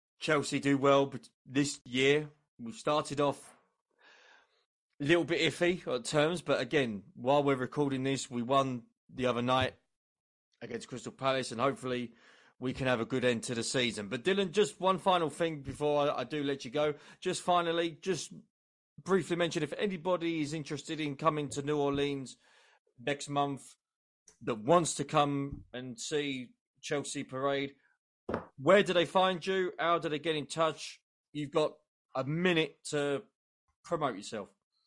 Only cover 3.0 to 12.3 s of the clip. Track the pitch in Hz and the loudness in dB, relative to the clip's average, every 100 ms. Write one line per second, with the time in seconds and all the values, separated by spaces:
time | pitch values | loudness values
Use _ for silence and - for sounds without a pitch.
3 | 151 143 143 107 - - _ _ _ _ | 0 0 0 0 -10 -20 _ _ _ _
4 | - - - - _ _ _ _ _ _ | -20 -20 -20 -20 _ _ _ _ _ _
5 | 143 170 147 165 165 - 175 180 - 127 | 4 4 4 0 0 2 0 0 -4 -4
6 | 117 151 151 175 - 123 123 156 123 101 | 0 2 2 0 0 -2 2 0 0 -2
7 | 98 - 123 143 143 135 123 147 143 131 | -10 -6 2 4 4 2 0 -2 0 0
8 | 135 131 - 120 117 139 135 123 - _ | -2 -2 -4 -6 2 2 2 -2 -10 _
9 | _ 120 123 117 123 131 131 - _ _ | _ -2 0 0 2 2 0 -4 _ _
10 | _ _ _ _ _ _ 117 117 - 123 | _ _ _ _ _ _ -12 -12 -10 -12
11 | 113 - 135 131 123 113 135 117 131 123 | -12 -4 -2 0 -2 0 0 0 -4 -4
12 | 117 - - | -6 -12 -20